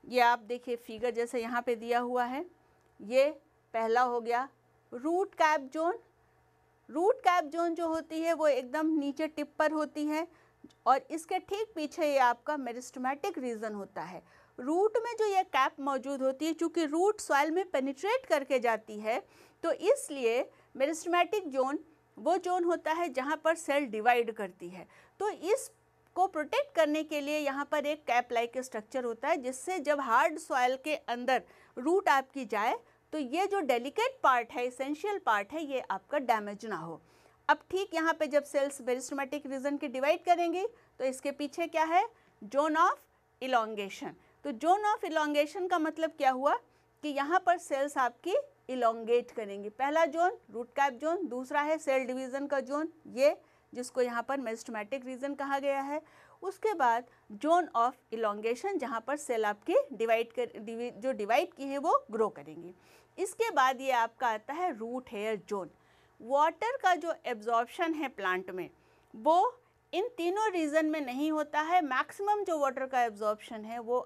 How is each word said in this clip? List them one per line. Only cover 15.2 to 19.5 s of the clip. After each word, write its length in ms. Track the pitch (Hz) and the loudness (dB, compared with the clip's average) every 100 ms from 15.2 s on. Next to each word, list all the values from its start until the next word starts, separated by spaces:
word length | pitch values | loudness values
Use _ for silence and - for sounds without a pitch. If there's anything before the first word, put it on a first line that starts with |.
| 427 | 2
ये 160 | 392 | 2
कैप 360 | 381 277 277 320 | 2 2 2 0
मौजूद 420 | 277 269 269 277 | -4 -4 -4 -2
होती 240 | 262 269 311 | -2 0 -4
है, 60 | |
चूँकि 320 | 320 330 339 311 | -2 -2 0 0
रूट 340 | 311 381 415 | 2 2 0
सॉइल 300 | - 285 302 | 0 2 2
में 140 | 330 381 | 0 0
पेनिट्रेट 560 | 277 269 269 392 508 508 | -2 -2 -4 0 -2 2
करके 320 | 302 269 269 | 0 2 2
जाती 380 | 233 220 214 214 | 2 0 -4 -8
है, 220 | 214 240 - - - | -4 -4 -4 -20 -20